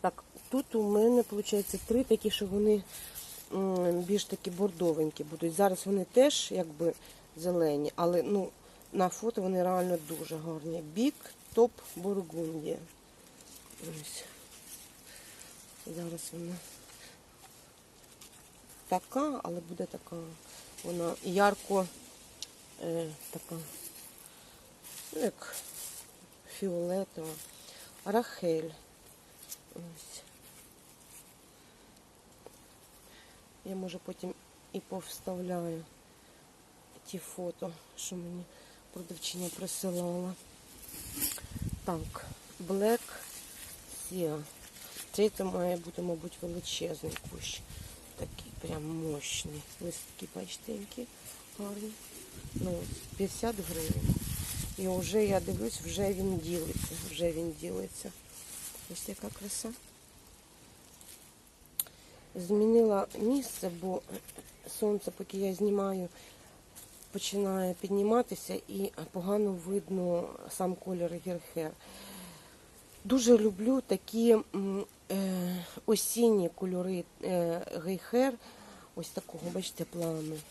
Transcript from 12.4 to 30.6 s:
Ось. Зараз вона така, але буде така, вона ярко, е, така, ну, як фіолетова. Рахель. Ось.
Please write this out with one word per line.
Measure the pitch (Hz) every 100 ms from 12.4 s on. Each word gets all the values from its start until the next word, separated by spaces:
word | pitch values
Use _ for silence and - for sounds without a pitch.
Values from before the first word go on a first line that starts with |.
| 160 165 156 165 170 - - - - - - - - -
Ось. | 165 156 147 - - - - - - - - - - - - - - - - - - 165
Зараз | 170 165 -
вона | 165 170 175 - - - - - - - - - - - - - - - - - - - - - - -
така, | 185 - 262 302 262
але | 175 170
буде | 165 175 185
така, | - - 170 165 160 - - - -
вона | 175 175 170 -
ярко, | - 180 202 202 - 196 180 - - - - - - - - -
е, | 170 165 160 151 -
така, | 165 - 165 151 - - - - - - - - - - - - - -
ну, | 156
як | 208 - - - - - - - - - - - - -
фіолетова. | 196 175 175 185 190 - 160 156 - - - - - -
Рахель. | 185 214 240 - 175 160 160 160 - - - - - - - - -
Ось. | - 170 165 - - - - - -